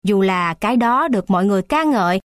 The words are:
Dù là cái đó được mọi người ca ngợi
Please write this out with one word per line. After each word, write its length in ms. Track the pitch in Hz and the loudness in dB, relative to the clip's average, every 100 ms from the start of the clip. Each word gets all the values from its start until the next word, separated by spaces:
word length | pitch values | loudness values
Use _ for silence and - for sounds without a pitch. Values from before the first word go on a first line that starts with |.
Dù 180 | 185 202 | 0 2
là 320 | 190 185 175 | 2 0 -4
cái 240 | 165 202 247 | -4 -2 0
đó 300 | 233 254 320 | 2 0 0
được 220 | 220 - | -2 0
mọi 160 | 185 196 | 0 2
người 160 | 196 | 0
ca 220 | 190 302 | -2 -2
ngợi 360 | 311 247 175 185 _ | 0 0 0 -2 _